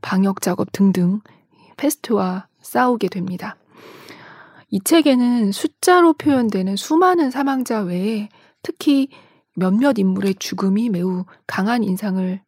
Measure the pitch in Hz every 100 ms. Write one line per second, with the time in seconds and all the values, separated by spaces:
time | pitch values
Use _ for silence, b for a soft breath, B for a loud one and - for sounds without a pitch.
0 | - 190 196 190 - 180 196 - 196 185
1 | 175 208 b b b b b - 285 -
2 | - 208 185 185 - _ - - 254 233
3 | 185 185 185 180 202 - _ B B B
4 | B B B B B B B 196 - 330
5 | 294 254 247 240 202 202 311 _ - 359
6 | 339 311 302 269 233 202 190 202 - 320
7 | 370 359 277 254 277 269 247 226 185 180
8 | 196 220 208 b b b - - - 277
9 | 269 b b b b - 185 202 277 226
10 | 190 185 196 190 - 185 196 196 240 180
11 | 180 180 180 b - - 196 240 208 185
12 | 208 190 185 190